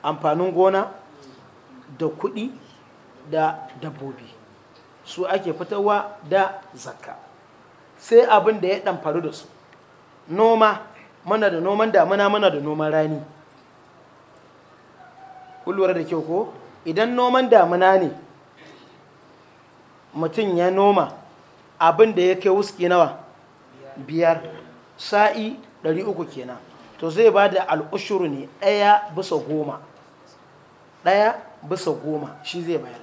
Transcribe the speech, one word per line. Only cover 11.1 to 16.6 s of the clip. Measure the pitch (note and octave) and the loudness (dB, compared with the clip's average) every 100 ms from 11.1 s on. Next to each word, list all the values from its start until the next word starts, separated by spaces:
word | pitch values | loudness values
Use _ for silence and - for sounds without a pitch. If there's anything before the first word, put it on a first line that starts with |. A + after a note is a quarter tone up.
| _ | _
muna | F3 G#3+ G#3 | -4 0 0
da | E3+ | 0
noman | F3+ G3+ A3 | -2 0 2
damuna, | G3+ F3 G3 G3+ | 4 4 2 2
muna | G#3 G3 | 2 2
da | D3 | 0
noman | D3 D3+ D#3 | -6 -4 0
rani. | D#3 D#3 D3+ - - _ _ _ _ _ _ _ _ _ _ _ _ _ - _ _ - - - - - - | 0 0 -4 -10 -20 _ _ _ _ _ _ _ _ _ _ _ _ _ -20 _ _ -20 -20 -20 -20 -20 -14
Kun | - | -8
lura | F#3+ F#3 | -2 0
da | F3 | -2
kyau | D#3 E3 | -4 -6
ko? | D#3 F3 A3+ - | -4 -6 -6 -12